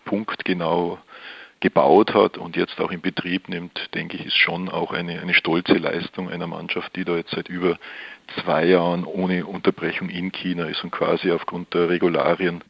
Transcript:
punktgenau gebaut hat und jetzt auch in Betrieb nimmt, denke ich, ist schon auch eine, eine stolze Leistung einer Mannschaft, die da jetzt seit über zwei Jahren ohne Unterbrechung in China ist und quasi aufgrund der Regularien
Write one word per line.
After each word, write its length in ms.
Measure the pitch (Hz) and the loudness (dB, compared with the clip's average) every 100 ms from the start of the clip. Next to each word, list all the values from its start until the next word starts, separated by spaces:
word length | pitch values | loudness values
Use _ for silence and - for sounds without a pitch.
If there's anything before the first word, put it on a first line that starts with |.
| - | -4
punktgenau 920 | 101 110 - - 90 82 87 87 92 _ - - - - _ | -4 -4 -6 -4 -2 0 0 0 -4 _ -20 -18 -18 -20 _
gebaut 540 | 92 - 71 85 107 | 2 4 8 8 8
hat 240 | 107 95 - | 6 4 2
und 180 | 87 85 | -8 -4
jetzt 240 | 90 - | -4 -2
auch 120 | 80 | -4
in 100 | 87 | -2
Betrieb 480 | 92 - 90 92 - | -4 -4 -4 -4 -4
nimmt, 440 | 90 87 - - | -8 -8 -12 -8
denke 220 | 87 85 85 | -8 -8 -8
ich, 100 | 78 | -4
ist 120 | - | 2
schon 320 | - 85 92 | 2 0 -4
auch 240 | 85 82 | -4 -2
eine, 260 | - 87 85 | -4 -4 -6
eine 140 | 90 | 0
stolze 400 | 87 90 82 - | 0 2 0 4
Leistung 560 | 87 80 87 90 - 90 | 2 2 -2 -6 -8 -6
einer 180 | 87 85 | -6 -6
Mannschaft, 480 | 80 87 - - - | -8 -6 -6 -6 -6
die 80 | |
da 140 | 90 85 | -2 -2
jetzt 140 | 85 | -2
seit 180 | - - | -6 -6
über 280 | 90 90 85 - - - - - - | 0 0 0 -4 -16 -16 -18 -12 -8
zwei 220 | - 151 | 0 2
Jahren 400 | 165 185 170 175 | 6 6 4 0
ohne 420 | 175 - 92 92 85 | -4 -2 0 0 -2
Unterbrechung 600 | 90 - - 82 - 92 | 0 0 0 -4 -4 -6
in 240 | 90 92 | -4 -6
China 360 | - 92 85 80 | -4 -4 -2 -4
ist 140 | 76 85 | -4 -6
und 60 | |
quasi 380 | - - 82 92 | -2 0 2 2
aufgrund 440 | 82 - 90 90 | 0 -2 -8 -4
der 160 | 85 85 | 0 2
Regularien 760 | 87 90 80 71 85 92 85 - | 4 2 2 2 2 0 -4 -12